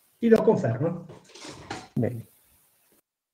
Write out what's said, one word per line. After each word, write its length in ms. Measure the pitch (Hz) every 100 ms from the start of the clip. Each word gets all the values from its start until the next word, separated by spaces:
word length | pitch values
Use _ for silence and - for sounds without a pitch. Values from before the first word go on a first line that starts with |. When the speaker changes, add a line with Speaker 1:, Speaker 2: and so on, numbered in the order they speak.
| _ -
Speaker 1:
Ti 100 | 233
lo 140 | 220
confermo. 640 | 226 208 - 120 160 - - - _ - - - - - -
Speaker 2:
Bene. 320 | - 110 117 - _ _ _ _ _ _ _ _ _ _